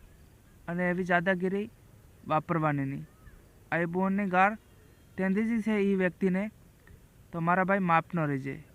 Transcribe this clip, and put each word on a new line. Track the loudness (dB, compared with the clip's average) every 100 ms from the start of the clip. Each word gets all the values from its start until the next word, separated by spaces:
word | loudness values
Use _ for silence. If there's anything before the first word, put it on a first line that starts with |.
| -20 -20 -20 -20 -20 -18 -8
અને | -2 0
એવી | 0
દાદાગીરી | 2 2 2 0 0 -2 -6 -12 -20 -20 -20 -16 -4
વાપરવાની | -2 0 0 0 0
નહીં. | -4 -6 -12 -20 -20 -20 -20 -20 -6
આ | -4
બોનની | -2 0 0 0 0
ગાર | 2 2 0 -12 -20 -20 -20 -12 -4
તેનાથી | -2 0 0 -2
છે | 0 2
ઈ | 2
વ્યક્તિને, | 2 0 0 -2 0 -4 -10 -20 -20 -20 -20 -20 -20 -14
તો | -4
મારા | 0 2
ભાઈ, | 2 2
માપનો | 2 2 2 -2 -2
રહેજે | -2 -6 -12 -14